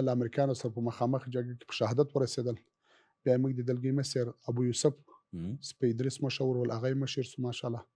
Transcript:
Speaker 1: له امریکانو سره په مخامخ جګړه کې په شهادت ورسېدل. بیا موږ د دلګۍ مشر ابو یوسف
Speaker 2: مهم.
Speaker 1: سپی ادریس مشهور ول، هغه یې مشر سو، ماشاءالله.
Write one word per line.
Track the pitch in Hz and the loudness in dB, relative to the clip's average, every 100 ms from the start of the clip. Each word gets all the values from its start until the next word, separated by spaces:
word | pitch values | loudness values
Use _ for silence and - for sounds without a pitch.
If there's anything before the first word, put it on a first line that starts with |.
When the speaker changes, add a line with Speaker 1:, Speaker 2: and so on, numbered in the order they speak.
| 131 | 4
Speaker 1:
له | 123 | 2
امریکانو | 117 - 139 127 | 0 2 2 0
سره | 123 110 | -4 -4
په | 117 | -4
مخامخ | 117 123 131 127 | 0 0 0 -2
جګړه | 123 123 120 | -4 -4 -8
کې | - | -10
په | - | -2
شهادت | 110 117 143 139 | 0 4 2 2
ورسېدل. | 127 - 120 117 - _ _ _ _ _ - | 0 0 -2 -4 -8 _ _ _ _ _ 4
بیا | 127 | 4
موږ | 131 127 | 4 0
د | 123 | 0
دلګۍ | 123 127 139 | 0 0 0
مشر | 135 135 120 - - | 0 0 -2 -4 -4
ابو | 120 123 | 0 2
یوسف | 117 151 - _ - _ | 4 2 0 _ -20 _
Speaker 2:
مهم. | 90 87 135 - | -8 -6 -6 -10
Speaker 1:
سپی | - 127 | -2 0
ادریس | 113 131 - | 2 -2 -2
مشهور | 139 - 131 123 | -4 0 0 0
ول، | 120 | 0
هغه | 117 127 | 0 0
یې | 135 | 0
مشر | 135 - 123 | -2 -4 -6
سو، | - | -4
ماشاءالله. | 123 120 123 117 - | -4 -4 -6 -6 -10